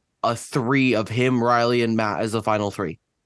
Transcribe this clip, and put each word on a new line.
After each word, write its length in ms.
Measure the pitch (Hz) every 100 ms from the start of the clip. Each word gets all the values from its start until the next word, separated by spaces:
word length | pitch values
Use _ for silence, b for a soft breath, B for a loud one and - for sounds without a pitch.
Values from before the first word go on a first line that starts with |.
| _ _
a 120 | 113 117
three 600 | - 147 117 139 131 107
of 120 | 101
him, 340 | 113 127 127
Riley, 400 | 120 120 120 120
and 120 | 117 113
Matt 260 | 107 82
as 100 | 110
the 80 | 110
final 300 | 110 107 101
three. 280 | 101 87 - _ _